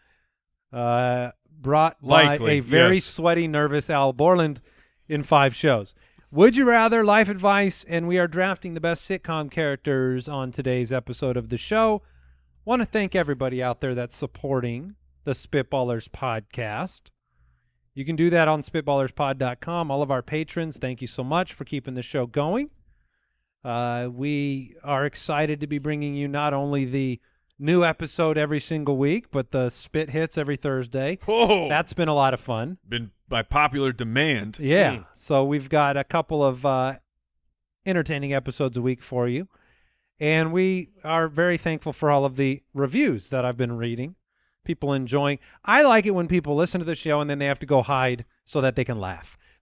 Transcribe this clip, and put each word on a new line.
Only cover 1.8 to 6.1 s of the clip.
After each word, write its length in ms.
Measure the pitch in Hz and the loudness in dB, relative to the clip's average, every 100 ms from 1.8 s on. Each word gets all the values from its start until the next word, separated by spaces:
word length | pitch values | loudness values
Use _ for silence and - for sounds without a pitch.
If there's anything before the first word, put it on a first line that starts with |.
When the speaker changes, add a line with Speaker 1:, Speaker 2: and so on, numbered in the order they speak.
| 160 - | 2 0
Speaker 1:
by 240 | 127 160 147 | 4 6 6
Speaker 2:
Likely, 320 | 143 113 143 | 2 2 0
Speaker 1:
a 20 | |
very 360 | 120 139 - 185 | 2 4 6 4
Speaker 2:
yes. 80 | - | 0
Speaker 1:
sweaty, 420 | - 170 170 165 | -2 0 2 0
nervous 420 | 147 147 147 - | 0 0 -2 0
Al 220 | 147 135 | 2 2
Borland 480 | 127 160 180 156 135 - _ _ _ - | 4 4 4 2 -4 -16 _ _ _ -8
in 140 | 151 | -6
five 320 | 139 147 135 | 4 6 6
shows. 400 | - 156 117 98 _ _ | 4 2 2 -2 _ _